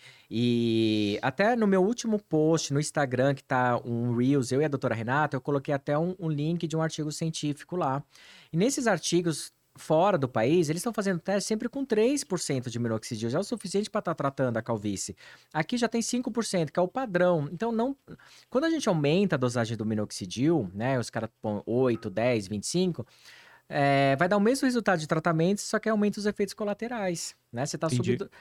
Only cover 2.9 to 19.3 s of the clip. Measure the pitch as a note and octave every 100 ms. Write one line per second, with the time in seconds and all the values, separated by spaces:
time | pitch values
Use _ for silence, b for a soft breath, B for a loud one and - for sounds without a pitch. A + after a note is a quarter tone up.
2.9 | - C#3+ B2 C3+ C3+ - C3 B2 A#2+ B2
3.9 | A#2 A#2+ A#2 B2+ C#3+ A#2 B2+ D3+ C#3 C3
4.9 | A2 A2+ C#3 D3+ C3+ - C#3+ C#3 C#3+ -
5.9 | D3 E3+ F#3 E3 D3 D3+ E3+ E3 D#3+ D#3+
6.9 | - D#3 D3+ E3 D#3+ D3 C#3+ - F3+ D3+
7.9 | C3+ - B B B B D#3+ A3 C#4 A#3
8.9 | F3+ - E3+ E3+ D3 - - _ - -
9.9 | D#3 F#3+ F#3 C3 A#2+ A2+ F3 D#3 E3 A#3+
10.9 | A3+ G3 F3+ - G3 - A3 A#3+ C#4 C4+
11.9 | G#3 A3+ C#4+ - F3 - C#3 A#2+ A2+ A#2+
12.9 | A2 - A2+ A#2 C#3 G3+ A#3 F#3 G3 G#3+
13.9 | G#3+ G3 D#3+ C#3 - C3 A2+ A2 A2+ G#2
14.9 | F#2+ - F#2+ B B B D#3 D#3+ B3 A#3
15.9 | A#3 A3 B3 B3+ A3 G#3+ F#3 D#3 - F3+
16.9 | - C4 F3 F3+ E3+ C#3+ E3+ A3+ A3+ B3
17.9 | C#4 - - B B B B3 D#4+ D#4+ -
18.9 | E3+ C#3+ E3 G3+